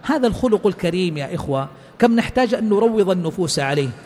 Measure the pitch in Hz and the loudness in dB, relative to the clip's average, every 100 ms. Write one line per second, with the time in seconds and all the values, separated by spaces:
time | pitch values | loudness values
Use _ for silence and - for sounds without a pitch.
0 | - 285 240 - 247 208 202 175 175 180 | -2 0 0 0 0 2 2 0 -2 0
1 | 180 151 139 165 - 135 139 - - - | -2 -4 -8 -8 -4 -4 -6 -14 -20 0
2 | 233 233 - 247 247 247 220 202 233 220 | 2 2 0 0 0 0 2 2 4 2
3 | 190 180 165 160 170 - 139 147 135 - | 2 0 -2 -2 -2 -2 0 0 -2 -6